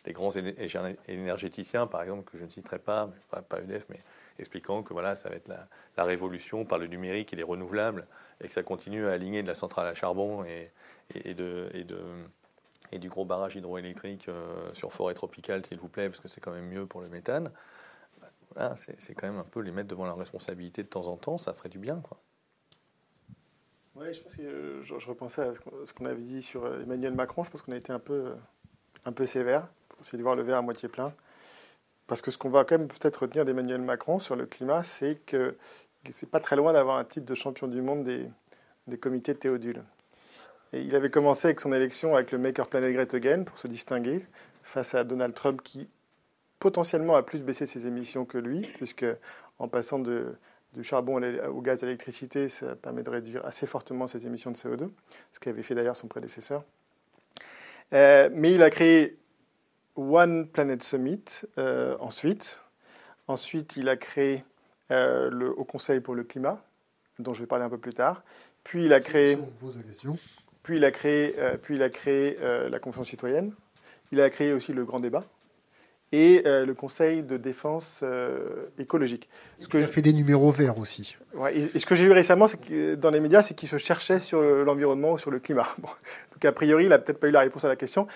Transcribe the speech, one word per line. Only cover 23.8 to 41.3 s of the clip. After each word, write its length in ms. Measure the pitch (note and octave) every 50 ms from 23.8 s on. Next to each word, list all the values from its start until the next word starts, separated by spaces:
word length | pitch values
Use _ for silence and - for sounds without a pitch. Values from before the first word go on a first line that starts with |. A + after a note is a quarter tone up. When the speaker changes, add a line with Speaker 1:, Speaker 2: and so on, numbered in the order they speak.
| _ _ _
Speaker 2:
Ouais, 180 | C3+ D3+ E3 E3+
je 80 | E3
pense 140 | - - -
que, 80 | - D3
euh, 400 | C#3+ C#3 C#3+ D3 C#3+ C#3 C#3 C#3
je, 160 | C3+ C#3+ C3+
je 100 | - B2
repensais 320 | A#2+ - B2+ A#2+ - D3+
à 140 | C#3 B2 A#2
ce 60 | -
qu'on, 260 | - B2+ - C3+ C#3+
ce 80 | - -
qu'on 100 | - B2+
avait 160 | C3 B2 A#2
dit 220 | A#2+ B2 C3 C3 B2+
sur, 240 | - - C3 A#2+
euh, 160 | B2 C3 C3 B2
Emmanuel 320 | B2 B2+ B2+ B2+ C3 B2+
Macron. 280 | B2+ B2+ - - - F3
Je 80 | -
pense 120 | - - -
qu'on 100 | - B2
a 40 |
été 180 | B2 - - B2+
un 40 | A#2
peu, 280 | - - C#3+ C#3 B2+
euh, 80 | B2+ - A#2 A2+ _ _ _ - _ _ _ _ _ _ _ -
un 60 | B2+ A#2
peu 120 | - C3+
sévère 420 | B2 - C3 B2 B2 C3+ D3+ E3+ - _ _ _ -
pour 120 | - - -
essayer 160 | - - A#2
de 40 | A#2+
voir 140 | B2+ B2+
le 60 | B2 A#2+
verre 160 | A#2+ C3 B2
à 40 | A#2+
moitié 280 | A#2+ A#2 - - A#2
plein. 240 | - - C3 D3 D3+ - _ _ _ _ - - - - - - _ _ _ _ _ _ _
Parce 140 | - A#2+ -
que 100 | - C3+
ce 60 | B2
qu'on 140 | - - C3
va 140 | B2+ C#3 C3
quand 120 | - E3+
même 120 | D#3+ D#3 C3+
peut-être 340 | - - - D3+ C#3+ - C3
retenir 240 | B2+ C3 D#3 D3
d'Emmanuel 340 | C3+ B2+ B2+ B2+ B2 B2+ B2+
Macron 380 | B2+ B2+ B2 A#2+ - - E3+ F#3+
sur 180 | - - C3
le 80 | B2 B2+
climat, 400 | B2 - - B2+ C3 D3+ E3+ E3+
c'est 340 | E3+ - - - D3 D3+ D#3 _
que, 320 | - - C3 B2+ C3 - - - - - - - _ _ _ -
que 80 | - -
c'est 160 | - - -
pas 100 | - D#3
très 140 | - - D3
loin 180 | C#3 D3 E3 D#3+
d'avoir 260 | D3 C3+ C3 C3+ C3
un 60 | B2+
titre 220 | - - D#3 B2+
de 80 | A#2+ C3
champion 320 | - - C#3 B2+ - C#3
du 140 | B2+ A#2+ B2+
monde 240 | B2+ C3+ C#3+ D3 C3+
des, 240 | B2+ B2 B2+ B2 A#2+ A#2+ _ _ _ _ _ _ _ _ _ _
des 120 | C3 A#2+ A#2+
comités 360 | - C3 B2+ B2 A#2 - C#3
Théodule. 480 | C3+ - C3+ B2+ A#2+ A2+ A#2+ A#2+ A#2 A2 - _ _ _ _ _ _ _ - - - - - - _ _ _ -
Et 100 | C3 C3
il 120 | C#3 C3+
avait 160 | C#3 C#3 C3+
commencé 360 | - D3+ D3 C#3+